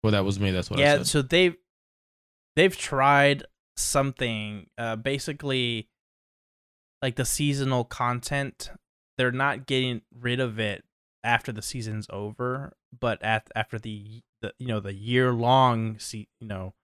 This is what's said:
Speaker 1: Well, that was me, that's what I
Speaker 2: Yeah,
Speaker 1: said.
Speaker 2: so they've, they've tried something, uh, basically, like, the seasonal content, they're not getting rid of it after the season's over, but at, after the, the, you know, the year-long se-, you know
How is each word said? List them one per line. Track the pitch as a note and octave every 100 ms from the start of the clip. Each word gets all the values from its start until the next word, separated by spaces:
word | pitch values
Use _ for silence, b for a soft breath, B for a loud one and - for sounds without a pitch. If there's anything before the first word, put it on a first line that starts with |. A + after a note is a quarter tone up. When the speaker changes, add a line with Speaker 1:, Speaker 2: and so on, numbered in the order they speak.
Speaker 1:
Well, | A2
that | G#2 G2
was | G2
me, | G2+
that's | F#2 F2
what | A2+
I |
Speaker 2:
Yeah, | C#3+ C#3+
Speaker 1:
said. | C#3+
Speaker 2:
so | D3+
they've, | C3+ E3+ F3+ F3 _ _ _ _ _ _ _ _ _ -
they've | F#3 F3+
tried | - C3+ C3+ C#3+ C#3+ C#3+ - _ _ -
something, | - C#3+ C#3 C3+ B2 A2 G#2+ G#2 F2+ -
uh, | A#2 A2+
basically, | B2+ C#3 - D3 C#3+ C3 A#2+ A2+ A2 _ _ _ _ _ _ _ _ _ _ _
like, | C3+ B2
the | B2+
seasonal | - D3 C#3 C3+ B2+ A#2+
content, | - A#2+ B2 - C#3+ C#3 - - - _ _ _ -
they're | B2+
not | B2 C#3 A#2 C3+
getting | C3 B2+ A#2+ _
rid | A#2+ B2 B2
of | B2+ G#2+
it | A2 G2 _ _ _ _
after | A2+ A#2 -
the | G#2+
season's | - C3 A2 G#2+ G#2
over, | G2 G#2 G#2+ B2 B2+ C#3 _ _ B2+
but | A#2+ G#2+
at, | G#2+ A2 - -
after | A2 A2+
the, | A2 G#2+ G#2 A2+ _ _
the, | A2 -
you | B2+
know, | A2
the | G2
year-long | G2 G#2+ B2 B2+ A#2+ A#2 C3 B2+ A#2 A2+ A2
se-, | - A2 G#2 _
you | A2+
know | G2 F#2+ -